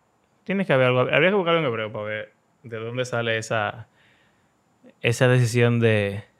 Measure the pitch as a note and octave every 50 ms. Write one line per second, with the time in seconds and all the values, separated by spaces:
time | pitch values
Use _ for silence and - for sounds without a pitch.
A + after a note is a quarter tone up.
0 | _ _ _ _ _ _ _ _ _ - F#3 G3 F#3 - D3 C3 B2+ B2+ B2+ B2+
1 | B2 - - C#3 D#3+ F#3 G#3 G3+ F3 E3+ E3+ E3 D#3 B2+ A2+ A2 A2 G#2+ A2+ G#2+
2 | G#2 G#2+ G#2+ G#2+ G2+ - _ _ _ _ _ _ - A#2 A2+ A2 A2+ A#2 A#2+ B2+
3 | B2+ B2 B2 A#2 A#2 A#2 A2+ A2 G#2+ - A#2 A2 G#2 G2+ - A#2 - - _ _
4 | _ _ _ _ _ _ _ _ _ _ _ _ _ _ _ _ _ - _ _
5 | - B2 A#2 - C3 B2 B2+ B2+ B2 A2 A2+ B2 A#2+ A#2+ A#2+ A#2 A#2 A2+ A2 G#2
6 | G2+ G2+ G2+ G2+ - _ _ _